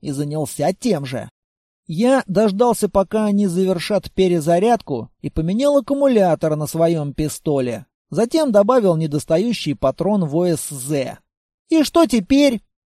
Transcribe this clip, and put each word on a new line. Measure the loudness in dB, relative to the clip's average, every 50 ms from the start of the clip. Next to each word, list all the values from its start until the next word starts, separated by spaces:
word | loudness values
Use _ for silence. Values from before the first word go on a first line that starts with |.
и | -8 -8
занялся | -6 -6 -6 -6 -4 -6 -6 -6 -4 -2 -2 -2 -2
тем | 0 0 0 0 -2 -2
же. | -6 -8 -10 -10 -12 -16 _ _ _ _ _ _ _ _ _ _
Я | -8 -4 0 2 2 2 2 0
дождался, | 0 0 2 2 2 2 2 2 2 2 0 -2 -2
пока | 0 0 0 0 -2 -2 0
они | 0 0 0 0
завершат | 0 0 0 0 0 -2 -2 -2 -2 -2 -2 -4 -2 -2
перезарядку, | 0 2 2 2 0 0 2 2 2 2 2 0 0 -2 -4 -8 -8 -8 -10 _ _
и | -12 -8
поменял | -6 -4 -4 -2 -2 0 2 2 2 2
аккумулятор | 0 0 0 0 2 4 4 4 4 4 2 0 0 -2 -2
на | -2 -4
своем | -4 -2 0 2 2 2 0 -4 -6 -4
пистоле. | -4 -4 -4 -6 -6 -4 -2 -2 0 -2 -2 -6 -8 -12 _ _ _ _ _
Затем | -2 -2 -2 0 0 0 2 4 4
добавил | 4 4 4 4 2 4 2 2
недостающий | 0 0 -2 -4 -4 -2 0 0 0 0 0 -4 -4 -4 -4 -4
патрон | -2 -2 -2 -2 -2 -2 0 0 0 0
в | 0 0
О | 0 0
С | 0 0 -2 -4 -8
З. | -12 -10 -8 -4 -4 -4 -4 -6 -8 -14 _ _ _ _ _ _ _ _ _ 0
"И | 2 2 2
что | 2 2 2 2
теперь?" | 2 2 0 0 2 4 4 4 4 2 -2 -6 _ _ _ _